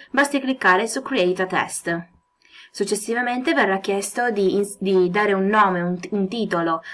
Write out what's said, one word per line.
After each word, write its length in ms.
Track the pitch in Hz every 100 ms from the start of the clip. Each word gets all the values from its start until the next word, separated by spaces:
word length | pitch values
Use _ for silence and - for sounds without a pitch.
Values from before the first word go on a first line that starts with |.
| -
basti 300 | 262 285 285
cliccare 480 | 262 262 190 185 226
su 140 | 262
Create 400 | 262 262 180 180
a 40 | 185
Test. 600 | 160 - - - 170 175 _ _ _ _ - -
Successivamente 840 | - 202 202 - 233 247 247 262
verrà 280 | 277 196 190
chiesto 500 | 202 196 202 - 240
di 240 | 202 190
ins-, 240 | 190 202 -
di 300 | 190 190 180
dare 240 | 196 208
un 100 | 196
nome, 380 | 190 214 196 180
un 180 | 175 180
t-, 80 | -
un 140 | 208 185
titolo 540 | 233 202 175 165 165 -